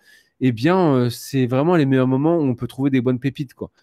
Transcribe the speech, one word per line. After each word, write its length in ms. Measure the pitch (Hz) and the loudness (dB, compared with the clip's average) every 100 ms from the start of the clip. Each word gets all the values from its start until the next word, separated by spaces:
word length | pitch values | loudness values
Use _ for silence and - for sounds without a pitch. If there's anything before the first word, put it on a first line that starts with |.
| _ - _ - | _ -20 _ -4
eh 120 | 131 | -2
bien, 420 | 110 147 190 170 | 0 0 2 4
euh, 160 | 131 120 | 2 0
c'est 360 | 117 - 135 123 | -4 -6 -2 0
vraiment 280 | 131 156 | 0 2
les 120 | 175 135 | 2 2
meilleurs 200 | 131 127 | 2 2
moments 300 | 131 156 170 | 0 0 0
où 60 | |
on 120 | 139 | 0
peut 140 | 120 120 | -2 -8
trouver 220 | - 139 | -4 -2
des 100 | 131 | 0
bonnes 180 | 123 127 | 0 -2
pépites, 360 | 139 - 127 | -4 -6 -12
quoi. 160 | - 92 _ | -12 -16 _